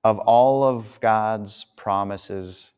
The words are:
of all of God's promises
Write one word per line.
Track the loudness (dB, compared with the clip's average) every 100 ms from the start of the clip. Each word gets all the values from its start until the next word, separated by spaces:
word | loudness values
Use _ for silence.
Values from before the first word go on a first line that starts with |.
of | 2 2
all | 4 4 4 4
of | 2 0 -8 -4
God's | 0 2 0 -4 -8 -12 -14 _
promises | -4 -4 -4 -8 -10 -12 -12 -16 -20